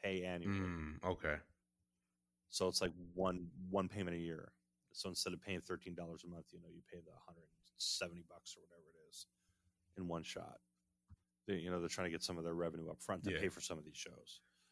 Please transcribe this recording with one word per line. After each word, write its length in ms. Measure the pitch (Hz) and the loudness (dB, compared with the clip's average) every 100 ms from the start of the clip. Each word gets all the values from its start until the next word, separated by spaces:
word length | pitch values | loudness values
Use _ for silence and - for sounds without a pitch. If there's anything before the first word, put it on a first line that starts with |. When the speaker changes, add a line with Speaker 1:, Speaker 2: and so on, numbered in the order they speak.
Speaker 1:
pay 200 | 101 95 | 2 2
annually. 340 | 90 87 92 98 | 2 2 2 2
Speaker 2:
Mm, 460 | 90 85 78 78 90 | 2 0 -2 0 2
okay. 300 | 90 80 76 - _ _ _ _ _ _ _ _ _ _ | 2 4 2 0 _ _ _ _ _ _ _ _ _ _
Speaker 1:
So 180 | - 92 | 2 4
it's 140 | - | 6
like 120 | 92 85 87 | 2 2 -4
one, 340 | 90 92 90 87 92 92 | 2 4 4 0 -6 2
one 180 | 95 92 | 4 4
payment 300 | 104 87 85 | 2 0 2
a 20 | |
year. 320 | 85 80 - - _ _ _ | 0 -2 -8 -16 _ _ _
So 180 | - 95 | -6 -2
instead 240 | 87 95 | 0 0
of 80 | 87 | -2
paying 200 | 101 90 | -2 -2
thirteen 320 | - 87 92 | -2 -4 -4
dollars 300 | 85 85 80 87 | -6 -6 -6 -8
a 20 | |
month, 200 | 87 - | -10 -12
you 80 | 87 | -16
know, 100 | 85 | -16
you 80 | 82 - | -16 -14
pay 60 | 90 | -14
the 120 | 82 - - | -14 -18 -18
hundred 180 | 85 80 _ - - | -20 -20 _ -16 -4
seventy 460 | - - 90 87 82 | 0 0 0 -4 -14
bucks 280 | 85 - - | -16 -14 -14
or 40 | |
whatever 260 | 87 85 78 | -16 -20 -20
it 220 | 82 78 | -20 -16
is 160 | - - _ _ _ _ _ _ - | -14 -16 _ _ _ _ _ _ -4
in 100 | 90 | 0
one 160 | 85 | 0
shot. 340 | 78 - - - _ _ _ _ - - _ _ - | -2 -6 -8 -12 _ _ _ _ -20 -20 _ _ 0
They, 80 | 95 | 0
you 120 | 85 | 2
know, 100 | 90 | 2
they're 100 | 85 | 2
trying 160 | - 90 | 2 2
to 60 | |
get 120 | 82 | 2
some 140 | - 87 | 0 0
of 40 | |
their 120 | 82 85 | 2 2
revenue 340 | 85 82 82 | 2 2 -4
up 120 | 87 | -4
front 220 | - 92 98 | -2 0 2
to 80 | |
Speaker 2:
Yeah. 60 | 82 | 2
Speaker 1:
pay 100 | 92 | 2
for 120 | - | 0
some 160 | - 80 | -4 -4
of 80 | 76 | -6
these 120 | - | -10
shows. 440 | - - - - _ _ _ | -10 -12 -16 -18 _ _ _